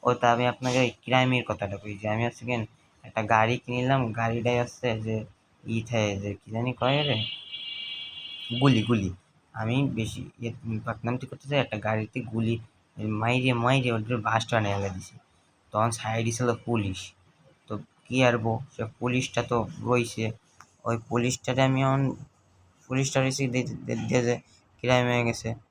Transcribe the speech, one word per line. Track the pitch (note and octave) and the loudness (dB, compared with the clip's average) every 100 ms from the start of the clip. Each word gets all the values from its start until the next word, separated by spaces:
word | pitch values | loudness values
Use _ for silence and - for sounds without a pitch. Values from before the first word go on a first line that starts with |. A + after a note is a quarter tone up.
ওই | A#2+ | 2
তো | B2 A#2+ | 2 4
আমি | A#2 B2 | 4 2
আপনাকে | A#2+ B2+ B2+ | 0 0 2
ওই | B2 | 2
ক্রাইমের | - - B2+ B2+ B2+ | 0 0 4 4 2
কথাটা | A2+ G#2+ G2+ G2 | 0 -4 -4 -6
কই | G#2 | -10
যে | G2+ G#2+ | -8 -2
আমি | G#2+ | 0
হচ্ছে | A#2 - A#2 | 0 -4 -4
কি | A#2+ G#2+ _ _ _ | -4 -4 _ _ _
একটা | A2+ A2 | -8 -4
গাড়ি | G#2+ A2+ A2 B2 | 2 4 4 2
কিনলাম, | - B2 B2+ C3+ B2 | -2 -2 2 2 2
গাড়িটাই | A2 A#2 A#2 A2+ B2 | 0 -2 0 2 2
হচ্ছে | A#2+ - B2+ A2 | 0 -2 -2 -2
যে | G#2+ A2 G#2+ _ _ _ | -2 -4 -4 _ _ _
ই | - A2+ | -6 -4
থাকে, | A2+ A#2 G#2+ G2 | -2 0 0 0
যে | G2+ | -4
কি | F#2+ - | -8 -8
জানি | A2 B2 | -4 -4
কয় | A#2+ B2 C#3 | 0 2 2
রে? | D3 A2 A2+ - - - - - - - - - - - - A#2+ | 2 0 -2 -8 -12 -12 -12 -10 -10 -12 -12 -14 -16 -14 -6 2
গুলি, | C#3 A#2+ | 4 4
গুলি। | G#2 A#2 F#2+ F2+ _ _ _ | 4 2 0 -6 _ _ _
আমি | - A2 B2+ C#3 | -8 -2 0 0
বেশি | A#2+ A2 - F2+ - | -2 -4 -6 -12 -10
ইয়ে, | A#2 A2 A2+ | -10 -8 -6
বদনামটি | A2 A#2 A2 A2+ B2+ C3 | -6 -6 -6 -4 -4 -6
করতে | C3 C3 | -14 -2
চাই, | C#3+ | 0
একটা | B2 A2 | 0 -2
গাড়িতে | G#2+ A2 G#2+ - | -2 -2 -2 -6
গুলি | A2 A2 A2+ A2+ A2 _ _ - | -6 -2 0 -2 -4 _ _ -8
মাইরে, | G#2+ G#2+ A2+ B2+ B2+ | -4 -2 0 2 2
মাইরে | A#2+ A#2 C3+ B2 | 2 4 4 2
ওদের | A2+ G#2+ B2 | 0 -2 -2
বাসটা | G#2+ A2 - A#2 | 0 0 2 0
নিয়ে | G#2 G2+ G2 | 2 0 -2
দিছি। | F#2 - - _ _ _ _ _ | -6 -12 -20 _ _ _ _ _
তখন | G#2 A2+ | 0 0
সাইডে | A2+ A2 A2+ A2+ | 0 -4 -2 -2
ছিল | A#2 B2 | 0 0
পুলিশ। | A#2 - A#2 G2+ F#2 - _ _ _ _ _ _ G#2+ - _ _ | 0 0 0 0 -4 -10 _ _ _ _ _ _ -10 -10 _ _
কি | B2 | 4
আরবো, | B2+ A#2 A2+ A2+ C#3 | 4 4 0 -2 -4
সে | - A2+ - | -8 -8 -4
পুলিশটা | B2 B2 - - | -2 0 -2 -2
তো | A#2+ A#2+ G#2 - | 0 0 -2 -6
রইছে, | A2 B2 A#2 - A2 A2 _ _ - _ | 0 2 0 -2 -4 -6 _ _ -20 _
ওই | - A#2 A2+ | -4 -4 0
পুলিশটারে | A#2 A#2+ B2+ - B2+ | 0 0 -2 -2 2
আমি | C3 C3 | 4 4
এখন, | C3+ C3+ C3+ - - _ _ _ _ _ _ | 4 4 2 -2 -10 _ _ _ _ _ _
পুলিশটা | C3 C3+ C3+ | 0 2 2
রইছে | C3 C3 C3+ | 0 0 0
দে-, | B2 B2 A2+ | 0 -2 -6
দে-, | - A#2 A2+ | -4 -4 2
দে-, | B2+ | 2
যে | A#2+ A#2+ - _ _ _ | 4 0 -4 _ _ _
ক্রাইম | A#2+ B2+ B2 | 2 4 4
হয়ে | A#2+ | 2
গেছে | A#2 A#2 A#2 A2+ _ | 2 0 -4 -8 _